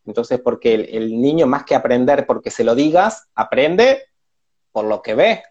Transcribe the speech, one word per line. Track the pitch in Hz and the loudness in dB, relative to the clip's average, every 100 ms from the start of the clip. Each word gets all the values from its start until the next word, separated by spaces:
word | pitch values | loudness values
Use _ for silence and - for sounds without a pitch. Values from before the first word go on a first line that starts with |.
| - | -8
Entonces, | 104 117 127 | -8 -4 -2
porque | 123 113 120 110 | -2 -2 0 0
el, | - | -2
el | 113 113 113 | -6 -4 -2
niño, | 135 160 139 | 0 2 0
más | 143 | 0
que | - | -2
aprender | 135 - 123 127 139 135 | -2 0 0 2 0 0
porque | 113 - | -4 -6
se | - | -2
lo | 113 120 | 0 0
digas, | 156 170 208 220 _ | 2 2 2 -2 _
aprende | - - 127 151 180 254 269 - _ _ _ _ _ _ | -6 -2 0 2 4 2 2 -4 _ _ _ _ _ _
por | 110 107 | -6 -4
lo | 104 | -4
que | - 113 | -2 0
ve, | 202 214 - | 2 0 -6